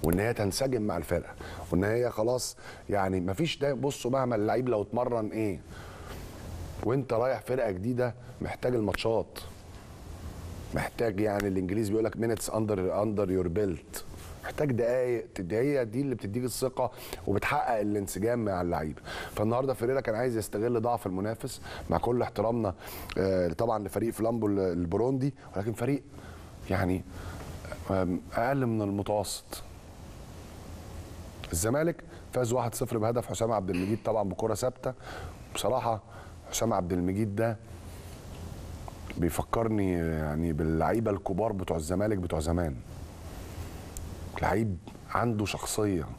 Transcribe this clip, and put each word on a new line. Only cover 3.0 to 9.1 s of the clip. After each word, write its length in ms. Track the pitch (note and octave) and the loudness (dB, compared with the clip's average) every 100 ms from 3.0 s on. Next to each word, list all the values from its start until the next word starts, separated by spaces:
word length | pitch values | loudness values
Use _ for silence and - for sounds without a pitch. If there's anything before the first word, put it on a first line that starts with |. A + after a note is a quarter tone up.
| F#2+ F#2+ | 4 2
مفيش 380 | F2+ F#2+ D#3+ - | 0 0 0 2
ده. 160 | C#3 | 0
بصوا، 360 | B2+ C#3 C#3 B2 | 2 -2 -2 0
مهما 260 | C3+ B2+ A#2 | 2 2 2
اللعيب 320 | G#2+ A2 B2+ | 4 2 2
لو 140 | A2 | 2
اتمرن 460 | G2 A2+ B2 A#2 G#2+ | 2 0 0 0 0
ايه 320 | G2+ G#2+ E2 - - - - - - - - - - - - | 0 0 -2 -8 -14 -14 -14 -12 -12 -12 -12 -10 -10 -10 -4
وانت 280 | - C3+ B2 | 0 0 2
رايح 280 | A2+ B2+ A#2+ | 2 2 0
فرقه 300 | - C3 A2+ | 0 0 0
جديده، 440 | F#2 G#2+ B2 B2 - - - | 0 -2 0 0 -2 -14 -8
محتاج 320 | - - B2+ | -6 -2 0
الماتشات، 640 | B2 G#2 F2+ A2+ | 2 2 2 2